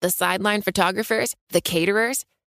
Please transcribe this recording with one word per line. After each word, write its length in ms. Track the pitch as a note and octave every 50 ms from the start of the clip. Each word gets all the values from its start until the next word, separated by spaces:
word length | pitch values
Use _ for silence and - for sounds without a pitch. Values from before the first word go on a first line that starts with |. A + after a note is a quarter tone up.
the 80 | - F3+
sideline 540 | - - F3+ F3+ F3+ F#3+ F#3+ G#3 G#3 G#3 -
photographers, 720 | F#3+ F3+ G3+ F3+ F3+ F#3+ G#3 A3 - A3+ A3 - A#3+ - - _ _
the 120 | - F3
caterers. 640 | - - F3+ E3 E3 G3 G3+ A3 A3+ A#3 C4+ - - - _ _ _ _ _